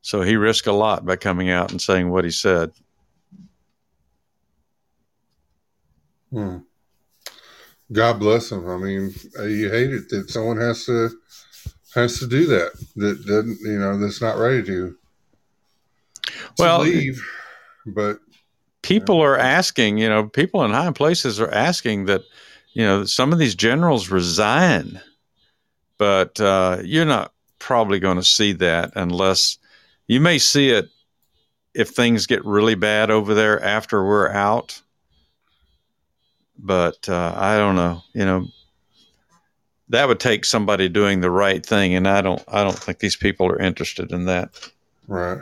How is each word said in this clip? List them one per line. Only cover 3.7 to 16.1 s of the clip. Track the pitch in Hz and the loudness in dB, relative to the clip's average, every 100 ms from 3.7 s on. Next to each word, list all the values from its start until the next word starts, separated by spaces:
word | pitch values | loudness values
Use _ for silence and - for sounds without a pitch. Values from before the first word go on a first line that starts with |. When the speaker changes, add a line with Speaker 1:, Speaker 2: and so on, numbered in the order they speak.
| _ _ _ _ _ _ _ _ _ _ _ _ _ _ _ _ _ _ _ _ _ _ _ _ _ _ | _ _ _ _ _ _ _ _ _ _ _ _ _ _ _ _ _ _ _ _ _ _ _ _ _ _
Speaker 2:
Hmm. | 120 101 90 _ _ _ _ _ _ - - - - - _ _ | -8 -8 -10 _ _ _ _ _ _ -20 -20 -20 -20 -20 _ _
God | 107 117 104 | 0 0 2
bless | 104 117 - | 2 0 -2
him. | 101 87 | -10 -8
I | 90 | -8
mean, | 98 98 98 95 - - | -6 -6 -6 -10 -18 -10
uh, | |
you | 104 104 104 | -6 -4 -2
hate | 113 123 | 0 -2
it | 123 - | -4 -6
that | 101 98 | -8 -6
someone | 117 113 110 | -6 -4 -2
has | 120 113 - | -2 -4 -2
to, | 120 113 117 _ - _ - - _ _ | -2 -2 -6 _ -20 _ -18 -18 _ _
has | 120 120 120 | 0 0 -2
to | 123 | -2
do | 131 170 | 0 2
that, | 104 85 - - 104 | 2 0 -8 -16 -4
that | 101 69 87 | -4 -4 -2
doesn't, | 104 117 104 | -2 -2 -8
you | 107 101 | -6 -4
know, | 98 101 | -2 -2
that's | 101 - | -4 -2
not | 113 107 | -4 0
ready | 117 131 | 0 0
to, | 95 92 90 - _ _ _ _ _ _ _ _ _ _ _ | -2 -6 -6 -12 _ _ _ _ _ _ _ _ _ _ _